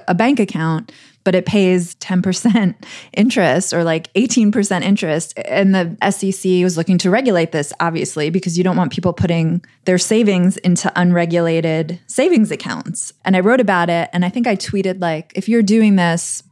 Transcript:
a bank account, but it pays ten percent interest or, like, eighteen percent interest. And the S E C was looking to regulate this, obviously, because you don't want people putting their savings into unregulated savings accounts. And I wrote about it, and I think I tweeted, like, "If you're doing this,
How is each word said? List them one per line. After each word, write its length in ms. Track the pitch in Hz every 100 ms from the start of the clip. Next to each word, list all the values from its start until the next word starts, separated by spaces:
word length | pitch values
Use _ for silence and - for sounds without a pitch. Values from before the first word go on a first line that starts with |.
| -
a 80 |
bank 240 | 175 233 269
account, 540 | 196 - 160 160 - - - _
but 100 | 196
it 100 | -
pays 520 | - 208 185 180 170 -
ten 260 | - 185
percent 640 | 190 185 240 220 185 - - - -
interest 600 | - 233 233 165 147 -
or, 100 | 170
like, 260 | 165 160 -
eighteen 380 | 190 247 - 208
percent 320 | 214 202 180
interest. 520 | 190 202 165 156 - - -
And 280 | 151 190
the 220 | 190 170 -
S 220 | 285 -
E 80 | 196
C 320 | 190 190 180
was 140 | 180 165
looking 220 | 165 180
to 120 | 185
regulate 400 | 214 262 180 160
this, 220 | 160 143 -
obviously, 500 | 165 165 147 156 151
because 260 | 180 180 170
you 60 |
don't 140 | 185 180
want 160 | 165
people 200 | - 180
putting 520 | 170 175 165 160 175 - _ -
their 120 | 180
savings 580 | - 220 214 185 180 -
into 340 | 180 175 -
unregulated 1040 | - 180 175 170 170 165 165 165 160 156 180 -
savings 460 | - 320 302 214
accounts. 600 | 143 - 85 - - - -
And 120 | - 190
I 40 |
wrote 200 | 190 254
about 300 | 208 180 170
it, 180 | 170 -
and 120 | 175
I 40 | 180
think 180 | 247 233
I 80 |
tweeted, 460 | 196 - 202 185 185
like, 320 | 170 160 -
"If 140 | - 214
you're 140 | 233
doing 340 | 202 226 214 190
this, 480 | 170 170 - - -